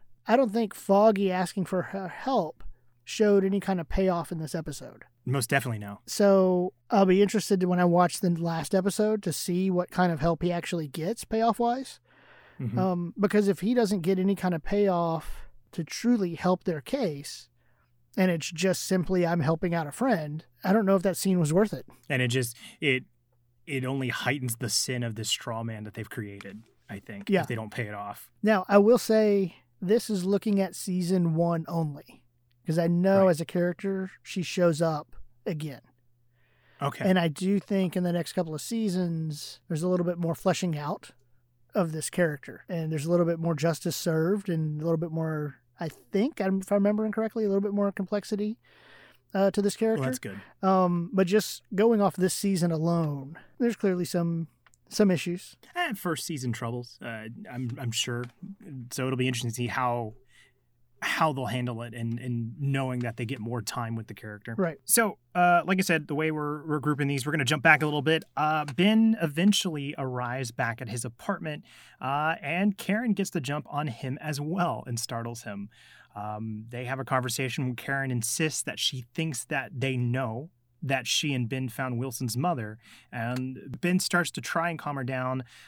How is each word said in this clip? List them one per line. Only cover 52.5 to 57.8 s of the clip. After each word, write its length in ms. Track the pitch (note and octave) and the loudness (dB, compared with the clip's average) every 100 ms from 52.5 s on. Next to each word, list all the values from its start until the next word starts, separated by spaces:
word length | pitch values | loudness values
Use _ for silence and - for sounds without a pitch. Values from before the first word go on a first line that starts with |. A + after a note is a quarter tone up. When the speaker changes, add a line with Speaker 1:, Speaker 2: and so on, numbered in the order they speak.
| F#3 E3+ | 2 2
Speaker 1:
alone, 640 | D#3+ E3 E3+ D3+ C#3+ C3+ E3 - - | 2 2 2 0 -2 -8 -16 -12 -2
there's 160 | A#3+ G3+ | -2 0
clearly 300 | G3 F3+ E3+ | 0 0 0
some, 420 | F3 E3+ E3 E3 _ _ _ - | 0 0 -2 -6 _ _ _ -4
some 200 | - G3+ | 2 4
issues. 440 | E3+ - F3+ - - - F4 | 4 0 -6 -10 -20 -10 -4
Speaker 2:
Eh, 180 | E4+ | -4
first 320 | G3 F3 D#3 - | -4 -4 -4 -6
season 260 | D3 B2+ | -4 -4
troubles, 460 | A#2 A#2 A#2+ B2 - | -4 -4 -6 -10 -12
uh, 240 | A#2+ A2+ A2 A#2+ - | -10 -10 -12 -14 -12
I'm, 200 | B2 B2 | -8 -6
I'm 120 | C#3 | -6